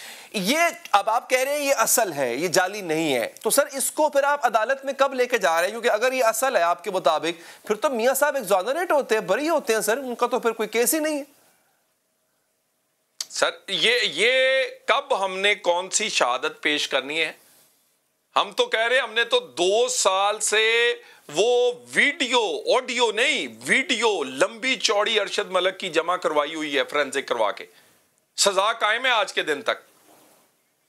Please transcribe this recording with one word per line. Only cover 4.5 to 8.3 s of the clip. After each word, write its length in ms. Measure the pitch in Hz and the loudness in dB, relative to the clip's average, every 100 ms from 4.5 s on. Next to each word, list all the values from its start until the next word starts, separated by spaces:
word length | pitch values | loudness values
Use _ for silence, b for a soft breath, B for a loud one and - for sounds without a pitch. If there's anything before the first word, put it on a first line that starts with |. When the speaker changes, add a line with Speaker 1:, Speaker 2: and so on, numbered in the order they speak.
| 220 226 269 | 0 0 -4
Speaker 1:
में 100 | 269 | -4
कब 200 | 262 269 | 0 0
लेके 240 | 262 240 233 | 0 0 2
जा 160 | 185 | 2
रहे 80 | 165 | 2
हैं? 80 | 185 | 0
क्योंकि 180 | 226 226 | 0 0
अगर 260 | 214 254 | 0 0
ये 80 | 262 | 2
असल 340 | 226 220 262 226 | 0 2 0 2
है 60 | |
आपके 280 | 170 175 214 | 2 0 -2
मुताबिक, 520 | 185 180 156 156 170 B B - | 0 2 2 -2 -6 B B -6
फिर 80 | 208 | -2
तो 140 | 311 | 0
मियां 240 | 247 240 | 0 0
साहब 220 | 254 294 | 2 0